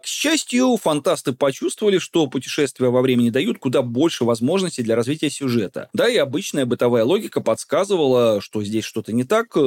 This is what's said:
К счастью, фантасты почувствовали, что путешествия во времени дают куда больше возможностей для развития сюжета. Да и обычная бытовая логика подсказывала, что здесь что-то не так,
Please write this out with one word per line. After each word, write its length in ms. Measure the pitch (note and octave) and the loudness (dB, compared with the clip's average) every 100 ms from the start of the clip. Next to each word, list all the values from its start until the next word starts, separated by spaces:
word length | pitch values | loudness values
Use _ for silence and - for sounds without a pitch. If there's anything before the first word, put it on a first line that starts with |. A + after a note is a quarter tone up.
К 60 | - | -10
счастью, 720 | - C#4+ D#4+ - B3 B3+ A#3 | -4 0 -2 0 0 2 2
фантасты 520 | E3+ D3+ F#3 D#3 C#3+ | 0 0 0 -2 -4
почувствовали, 640 | B2+ C#3 - F4+ - G#3+ F#3 | -2 -2 0 -6 -2 0 0
что 300 | - E3+ C#3 | 0 0 0
путешествия 600 | C3+ - - C#3 - B2 | -2 -4 -2 -2 0 2
во 140 | B2 | 2
времени 280 | B2+ B2 A#2 | 2 2 2
дают 280 | B2+ G#3 - | 2 -2 -2
куда 240 | C3 D3 | 0 0
больше 420 | B2 A#2+ E3 - | 0 0 0 2
возможностей 600 | A#2 A#2 B2+ F#3+ F#3 - | 0 2 0 0 -2 -4
для 100 | A2 | 0
развития 340 | A2+ A#2+ D#3 D3 | 0 0 -2 -4
сюжета. 640 | - C3+ A#2 F#2+ - - | -2 -2 0 -2 -8 -6
Да 160 | - A#3 | 0 2
и 80 | A3 | 2
обычная 500 | C3+ D3 - D3+ B2 | 0 -4 -4 -4 -2
бытовая 380 | A#2+ B2 A#2+ | 0 2 2
логика 360 | A#2 G#3 - - | 2 0 -2 -4
подсказывала, 1000 | A2 A2 - D3+ G3+ F#3 C#3 B2 A#2 G#2 | -2 -2 -2 -2 0 2 4 4 4 2
что 220 | - A2 | -2 -6
здесь 220 | G2+ A2 | -4 -4
что-то 280 | - A2+ G#2 | -4 -8 -4
не 120 | A#2 | -2
так, 320 | B2+ A3 A#3 F3 | 0 0 0 2